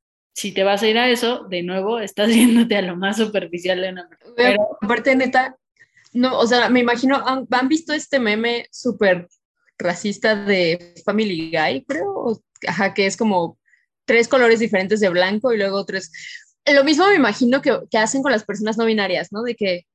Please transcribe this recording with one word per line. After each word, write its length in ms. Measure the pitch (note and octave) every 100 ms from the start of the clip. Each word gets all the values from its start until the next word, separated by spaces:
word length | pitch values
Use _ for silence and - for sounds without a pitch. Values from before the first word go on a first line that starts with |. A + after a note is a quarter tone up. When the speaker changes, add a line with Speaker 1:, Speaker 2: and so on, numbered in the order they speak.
| _ _ _
Speaker 1:
si 180 | - G3+
te 120 | F#3+
vas 180 | F#3+ G3+
a 60 | A3
ir 100 | A3
a 100 | B3+
eso, 360 | A#3+ A#3 A#3+ -
de 140 | F3+
nuevo, 380 | F3 F#3 G3 A#3
estás 300 | G#3 - G#3
<laughs> 40 |
yéndote 420 | A3+ B3 A#3 A#3 G#3
a 60 |
lo 140 | F3+ F3
más 220 | G3 G#3
superficial 640 | G#3+ G3+ F3 F3 F3 F#3
de 80 | F#3
una 200 | F#3 F3
persona. 240 | _ - A#3+
Speaker 2:
Pero 140 | B3
Speaker 1:
Pero 260 | - G#3 -
Speaker 2:
aparte, 340 | G#3 A#3 B3 C4
neta, 400 | C4 C4 B3+ - _ _ _ _ _
no, 260 | A#3+ B3+ B3+
o 80 | A#3
sea, 220 | B3 A3
me 100 | B3
imagino, 380 | A#3+ A#3+ C4 C4+ -
¿han, 180 | C4 B3+
han 160 | B3 C4
visto 260 | D#4 D#4+
este 260 | D4+ - C#4
meme 460 | A#3 G#3 A#3 A#3+ -
súper 560 | - B3 G3+ G3+ F3+ F3 _ _ _ _ -
racista 580 | E3+ F3 G#3 G3+ A3+ G#3+
de 600 | G3+ G3 F3 E3+ - - -
Family 460 | G#3 G#3+ E3+ E3
Guy, 320 | D#3+ D#3 C4 -
creo? 240 | C#4+ G4+
O, 280 | G4 - A3 _ _ -
ajá, 260 | F3 G3
que 120 | F#3+ G3
es 120 | F#3
como 400 | A3+ F#3+ E3 - _ _ _ _ -
tres 220 | A3+ A3+
colores 300 | C4+ A#3+ A3+
diferentes 400 | A3+ G3 F#3 G#3+
de 80 | G3+
blanco 420 | F3 F#3 G#3 B3+
y 40 | A3+
luego 260 | G3 G3 G3
tres. 260 | G3 F#3 - - - - _ -
Lo 100 | C#4+
mismo 220 | C#4 D4 F#4+
me 60 | G4
imagino 460 | A#3+ G#3 A#3+ C4+
que, 160 | C#4 A3 -
que 60 | A3
hacen 260 | A3 C4+
con 80 | C4+
las 120 | A3+ -
personas 320 | G3 G#3+ A3
no 80 | A3+
binarias, 460 | A3 G3 F3+ E3+
¿no? 100 | G3+
De 120 | A#3+ A#3
que, 300 | G3+ F3 -